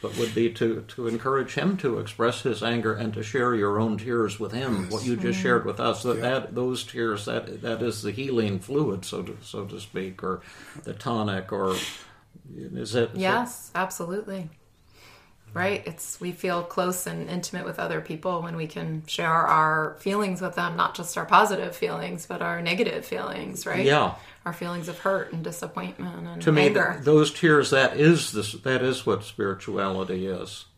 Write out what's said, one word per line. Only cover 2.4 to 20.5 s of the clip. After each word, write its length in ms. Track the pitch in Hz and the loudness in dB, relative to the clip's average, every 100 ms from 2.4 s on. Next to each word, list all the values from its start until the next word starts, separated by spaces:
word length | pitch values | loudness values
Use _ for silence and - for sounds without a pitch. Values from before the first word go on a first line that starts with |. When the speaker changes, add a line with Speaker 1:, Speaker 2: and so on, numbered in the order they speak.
Speaker 1:
his 200 | 135 104 | -2 0
anger 300 | 113 117 110 | 0 2 0
and 180 | 107 110 | 0 -2
to 80 | 107 | -4
share 320 | 107 110 123 | -2 2 2
your 260 | 117 101 104 | 4 4 4
own 160 | 113 107 | 2 0
tears 400 | 117 117 104 104 | 0 2 2 0
with 140 | 101 | -6
him, 300 | 117 131 104 | -4 -2 -2
Speaker 2:
Yes. 80 | 90 | -2
Speaker 1:
what 120 | 107 | -2
you 120 | 123 120 | 0 0
just 220 | - - | 0 0
Speaker 3:
Mm. 40 | |
Speaker 1:
shared 220 | 131 120 | 4 2
with 160 | 110 95 | 2 0
us, 220 | 123 104 | 0 0
that, 120 | 123 113 | 0 0
Speaker 2:
Yeah. 60 | |
Speaker 1:
that, 320 | 123 131 - | 0 0 -2
those 300 | 117 127 123 | -2 -2 -2
tears, 400 | - 120 113 104 | -6 -2 -2 -2
that, 380 | 107 117 - 104 | -4 -4 -6 -8
that 200 | 113 110 | -4 -2
is 200 | 113 104 | -2 -2
the 80 | 104 | -4
healing 460 | 104 135 120 107 95 | -4 0 2 2 0
fluid, 440 | 92 143 139 98 - | -2 0 0 -2 -6
so 160 | 95 | -6
to, 140 | 90 - | -8 -12
so 220 | - 107 | -10 -10
to 160 | 101 98 | -8 -12
speak, 420 | - 95 95 92 | -8 -6 -6 -6
or 200 | 92 90 - - - - | -6 -6 -8 -20 -18 -14
the 80 | 107 | -12
tonic, 580 | 104 127 117 104 95 92 | -8 -4 -2 0 -2 -4
or 200 | 98 95 | -2 0
is 100 | 95 - - - - _ - 135 | 0 -4 -10 -18 -20 _ -20 -18
it, 180 | - 131 123 | -14 -10 -8
is 180 | 113 | -2
it 160 | 120 113 | 0 0
Speaker 3:
Yes, 560 | 147 190 220 240 - - | 0 2 2 -2 -8 -8
absolutely. 760 | 170 190 - 170 196 214 190 160 - _ _ _ - - - _ _ - | -4 -4 -4 -6 -6 -6 -8 -10 -14 _ _ _ -20 -20 -20 _ _ -10
Right. 300 | 165 185 202 | -2 0 -2
It's, 360 | - 160 - - | -6 -10 -12 -8
we 100 | 180 | -8
feel 320 | 175 185 175 | -4 -2 -2
close 460 | 175 - 180 185 - | -2 0 0 0 -4
and 200 | 165 165 | -6 -4
intimate 360 | 180 180 180 | -6 -4 -6
with 160 | 170 165 | -6 -4
other 200 | - 160 | -4 -4
people 400 | 160 160 185 175 | -4 -6 -2 -2
when 140 | 170 165 | -4 -6
we 120 | 160 | -6
can 340 | 170 165 156 156 | -6 -6 -6 -6
share 260 | - 170 | -2 2
our 640 | 165 - 156 156 156 151 - | 4 6 6 6 4 0 -2
feelings 420 | 196 202 202 175 | -2 0 0 -2
with 140 | 180 | -4